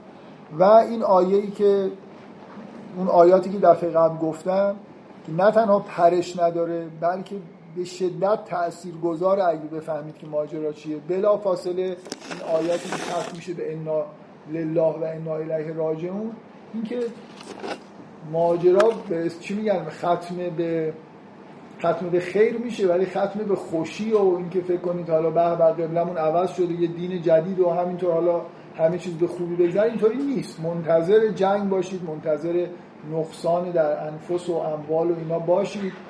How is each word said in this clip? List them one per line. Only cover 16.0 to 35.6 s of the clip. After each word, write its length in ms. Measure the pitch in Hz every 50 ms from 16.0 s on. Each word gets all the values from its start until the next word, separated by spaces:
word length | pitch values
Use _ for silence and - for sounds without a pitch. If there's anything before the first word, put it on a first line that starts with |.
| 170 180 190 208 220 226 220 - - - - - - - -
این 100 | 226 220
که 160 | - 240 247 240 226 - - - - - - - - - - - - - - - - - - - - - - 156 151
ماجرا 600 | 156 165 170 170 175 170 170 180 180 196 214 226 220 190 - 196
به، 220 | 170 165 165 165 165 -
چی 160 | - - 202
می‌گن، 340 | 208 214 214 196 175 160 156
ختم 460 | 147 - - 175 175 170 - - 180 175 180 175 165 156
به، 360 | 170 165 165 165 160 156 156 - - - - - - - - - - - - - - - - -
ختم 300 | - 170 160 - 185 175
به 80 | 170 175
خیر 380 | 175 - - 202 220 233 233 233
می‌شه، 300 | 240 240 - - 202 180
ولی 180 | 170 180 190
ختم 340 | 180 - 190 196 196 - 208 214 196
به 80 | 190
خوشی 580 | 180 - - 165 165 160 - - - 214 220 220
و 40 | 208
اینکه 440 | 202 190 180 175 180 170 180 185
فکر 200 | 170 180 175 170
کنید 280 | - 180 175 175 170 170
حالا 200 | 160 160 165 160
به، 260 | 156 165 170 170 170
به، 280 | 165 165 160 156 160 165
قبلمون 340 | 160 160 170 170 185 180 165
عوض 340 | 160 156 160 175 185 175
شده، 220 | - - 180 170 170
یه 140 | 170 170 165
دین 340 | 165 170 175 180 185 175
جدید 380 | 156 170 160 160 165 190 190 180
و 100 | 180 175
همینطور 440 | 170 175 180 180 180 175 185 175 165
حالا 280 | 165 170 175 170 170 165 - - - - - - -
همه 200 | 165 165 175 170
چیز 160 | - 190 165
به 140 | 156 175 165
خوبی 280 | - - 175 170 175
بگذره، 340 | 170 175 170 170 196 214 233
اینطوری 280 | 233 - 202 226 240 262
نیست. 420 | 277 277 262 180 - - - -
منتظر 720 | 160 165 170 170 160 151 165 165 165 180 208 220 226 214
جنگ 380 | 185 175 190 196 202 202 202 196
باشید، 320 | 190 190 180 - 196 180 175 165
منتظر 580 | 156 151 151 160 151 147 156 170 170 175 175 165 - - - - - - - 151 156
نقصان 580 | 160 156 160 - - - 165 170 175 180 180
در 360 | 170 165 156 151 151 151 151 156
انفس 420 | 156 156 - - 175 175 - 185
و 40 | 170
اموال 580 | 156 151 156 151 151 147 151 160 160 165 175
و 40 | 170 165
اینا 220 | 160 160 165 165
باشید 540 | 160 170 175 196